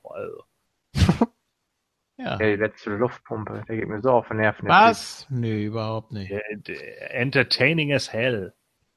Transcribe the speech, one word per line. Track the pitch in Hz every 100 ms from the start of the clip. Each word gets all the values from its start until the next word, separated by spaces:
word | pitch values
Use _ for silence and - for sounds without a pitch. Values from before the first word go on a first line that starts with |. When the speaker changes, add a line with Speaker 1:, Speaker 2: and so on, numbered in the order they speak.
Speaker 1:
also. | - - 98 - - _ _ _ _ - - - 233 _ _ _ _ _ _ _ _ -
Speaker 2:
Ja. | 254 -
Speaker 3:
Ey, | 107 101
die |
letzte | 107 - 110 104
Luftpumpe, | 123 - - 113 101 107 110
der | 113
geht | -
mir | 104
so | 127
auf | 120 -
den | 110
Nerven, | 107 - -
der |
Speaker 2:
Was? | 180 226 208 - - -
Nö, | 127 113 107
überhaupt | 107 113 110 110 -
nicht. | 104 95
Speaker 1:
Der, | 101 107 104
der, | - 73 71 - -
entertaining | 123 131 135 120 - 131 165 143
as | 139 -
hell. | 110 127 113 90 - _ _ _